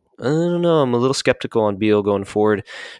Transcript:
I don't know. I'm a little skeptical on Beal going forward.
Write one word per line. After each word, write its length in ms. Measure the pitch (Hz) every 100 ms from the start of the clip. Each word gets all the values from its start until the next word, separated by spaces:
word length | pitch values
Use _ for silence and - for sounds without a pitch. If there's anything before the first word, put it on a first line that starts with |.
| _ _
I 60 |
don't 380 | 120 156 175 175
know. 180 | 175 160
I'm 120 | 131
a 40 | 120
little 160 | 131
skeptical 480 | 135 - 127 - 113
on 140 | 107 98
Beal 260 | 107 104
going 220 | 101 101
forward. 400 | 98 104 107 104 - - -